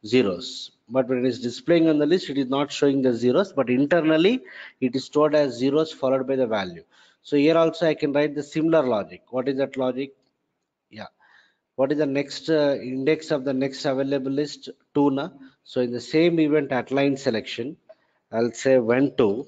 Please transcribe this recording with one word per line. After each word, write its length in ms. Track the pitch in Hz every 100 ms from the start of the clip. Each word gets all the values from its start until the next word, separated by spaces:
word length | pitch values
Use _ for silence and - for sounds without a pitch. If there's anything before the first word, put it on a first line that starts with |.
| 107
Zeros. 640 | 127 101 87 - - - _ _
But 200 | 127 123
when 160 | 127
it 40 | 127
is 120 | 113
displaying 480 | 120 117 - 170 160
on 100 | 151
the 80 | 147
list, 240 | - -
it 80 | 139
is 100 | 127
not 240 | 135 143
showing 300 | - 143 139
the 100 | 127
zeros, 400 | 113 123 139 196
but 180 | - 120
internally 720 | 127 143 175 156 156 185 254 - - - _
it 140 | 131 131
is 80 |
stored 300 | - 147 151
as 200 | 151 139
zeros 380 | 117 131 147 160
followed 340 | - 135 135 127
by 100 | 135
the 100 | 120
value. 380 | 110 92 85 - _ _ _
So 140 | - 147
here 200 | 147 165
also 300 | 165 160 165
I 80 |
can 200 | 151 151
write 200 | 143 151
the 80 | 147
similar 400 | 143 160 160 160
logic. 400 | 127 110 90 90 _
What 180 | 123 127
is 120 | 135
that 180 | 135 131
logic? 380 | 127 127 139 _ _ _ _ _ _ _ _
Yeah. 160 | - - _ _ _ _ _ _ -
What 160 | 135
is 60 | 147
the 80 | 147
next, 440 | 139 139 - -
uh, 260 | 156 143 131
index 480 | 120 131 135 156 -
of 140 | 147
the 100 | 131
next 300 | 131 135 135
available 460 | 151 131 139 139 131
list? 380 | 139 147 - - - _
Two, 160 | 147 143
na? 200 | 135 156 - - _
So 160 | - 131
in 120 | 123
the 80 | 123
same 380 | - 156 170 165
event 340 | 151 151 135
at 180 | 127 113
line 260 | 135 143 135
selection, 600 | 131 110 - - 123 170 _ - _ _ _
I'll 200 | 113 120
say 260 | - 135 131
when 380 | 113 123 139 -
to 300 | 110 107